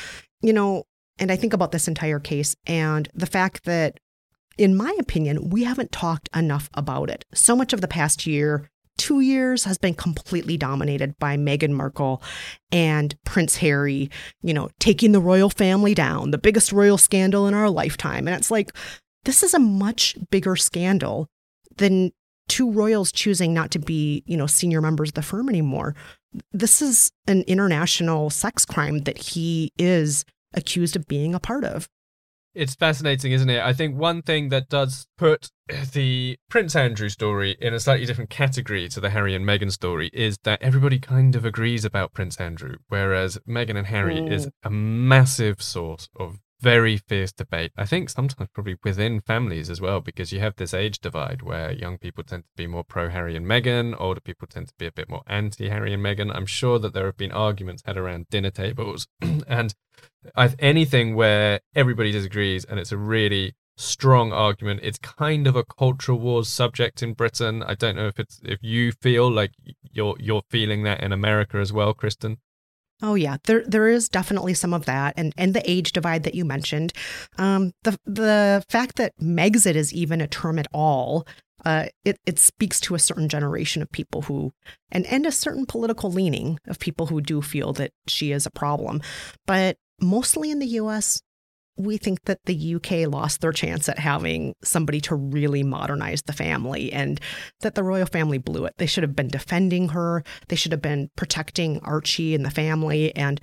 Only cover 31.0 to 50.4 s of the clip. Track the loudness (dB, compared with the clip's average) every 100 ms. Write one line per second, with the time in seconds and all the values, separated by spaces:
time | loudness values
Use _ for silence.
31 | -4 -2 -2 -2 -4 -4 -4 -6 -10 _
32 | _ _ _ _ _ -6 -6 2 2 2
33 | 0 0 2 2 2 2 2 0 0 0
34 | 0 0 -2 -2 0 -2 0 0 0 -4
35 | -12 0 2 2 0 -18 -12 -8 -6 0
36 | 0 0 -2 -8 _ 0 2 2 2 2
37 | -4 -2 -2 0 -2 -2 -2 0 2 2
38 | 0 -4 -6 -2 -2 -2 -4 -4 -4 -4
39 | -2 0 0 0 2 2 0 -2 -4 -2
40 | -4 -2 -2 -2 -2 0 2 4 4 2
41 | 2 4 6 4 0 -2 -2 0 -2 -2
42 | -2 -4 -6 -6 -8 -8 -12 -14 _ -2
43 | 0 0 0 -6 -6 -4 -2 -4 -2 0
44 | 0 0 -2 -2 -4 -8 -6 -2 0 2
45 | 6 8 8 4 0 -2 -6 -8 -8 -10
46 | -14 -12 -12 -12 _ _ 4 6 6 2
47 | -2 -2 -2 -6 -8 -6 -6 -6 -2 -2
48 | -2 -4 -4 -4 -10 -8 -8 -6 -4 -2
49 | -2 -2 -2 -2 -2 -4 -6 -6 -4 -4
50 | -4 -8 -8 -4